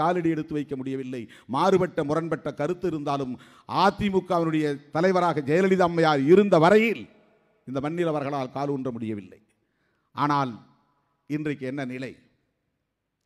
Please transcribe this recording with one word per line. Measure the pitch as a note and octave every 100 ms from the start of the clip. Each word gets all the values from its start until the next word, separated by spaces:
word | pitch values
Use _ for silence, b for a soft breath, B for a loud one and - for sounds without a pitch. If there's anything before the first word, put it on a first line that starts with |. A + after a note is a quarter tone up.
காலடி | D#3 F3+ E3
எடுத்து | D#3 D#3 D3
வைக்க | C#3+ C3+
முடியவில்லை. | C3 C3+ B2+ B2+ G#2+ b -
மாறுபட்ட, | B2+ F3+ F#3+ F3+ D3+
முரண்பட்ட | D3 D3+ E3 D3+ D3+ -
கருத்து | D3 F3+ F3+
இருந்தாலும், | D#3 C#3+ C#3+ C3 B2 b b - C3
அதிமுகவினுடைய | F#3+ F#3+ G#3 F#3+ F3+ F3 E3 D#3 D3+ C#3+ -
தலைவராக | D3+ F#3 F#3 F3 D3+ C3+
ஜெயலலிதா | D#3+ F#3+ F#3 F3
அம்மையார் | E3+ D#3+ D3 C#3
இருந்த | F#3+ G#3 F3+
வரையில் | D#3+ G#3+ A3+ F3 G2 _ _ _ _ _ -
இந்த | C3+
மண்ணில் | C#3+ E3+ E3+
அவர்களால் | D3+ C#3 C#3+ B2+ C3+
காலூன்ற | C#3+ C#3 C3
முடியவில்லை. | A#2 A2+ G#2+ F#2 F2+ _ _ _ _ _ _ _
ஆனால் | - C#3+ C#3+ C3 G#2 - _ _ _ _ _ -
இன்றைக்கு | D3+ D3+ C#3+ B2+
என்ன | C#3 C3
நிலை? | B2+ C3 F2 _ _ _ _ _ _ _ _ _ _